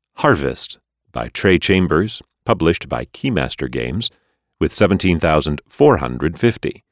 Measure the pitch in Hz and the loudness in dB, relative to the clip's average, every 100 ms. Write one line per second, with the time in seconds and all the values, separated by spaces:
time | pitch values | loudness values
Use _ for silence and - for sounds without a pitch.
0 | _ - 151 92 69 65 - - _ _ | _ -2 2 2 0 -6 -10 -14 _ _
1 | _ 62 58 - 98 90 - 92 90 78 | _ -10 -8 -2 2 4 4 2 2 0
2 | 110 - - _ - 98 82 80 - 60 | -2 -6 -18 _ -4 0 0 0 -4 -8
3 | - - 139 98 65 - 67 60 60 85 | -10 -8 -4 -2 -4 -6 -8 -6 -6 -6
4 | 117 _ _ _ _ - 80 - 98 98 | -6 _ _ _ _ -4 -2 2 2 2
5 | 92 85 82 78 76 71 - - 147 95 | 2 2 2 2 0 -4 -6 2 4 4
6 | 64 62 78 85 120 - - - _ | 0 -4 -4 0 -2 0 -6 -10 _